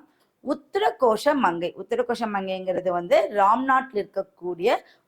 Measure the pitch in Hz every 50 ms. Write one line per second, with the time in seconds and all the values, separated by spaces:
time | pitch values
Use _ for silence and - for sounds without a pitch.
0 | - _ _ _ _ _ _ _ - 254 302 - - _ - 392 427 - - -
1 | 269 226 214 208 - 285 302 277 220 180 170 170 170 165 - - 190 - - 240
2 | 240 247 233 - 240 214 208 196 190 190 190 185 185 185 180 185 170 185 175 175
3 | 175 180 262 330 311 285 214 208 196 196 226 254 262 269 262 262 262 - - 208
4 | 185 - - 196 196 - _ _ 175 180 175 165 175 233 320 - - _ _ _
5 | _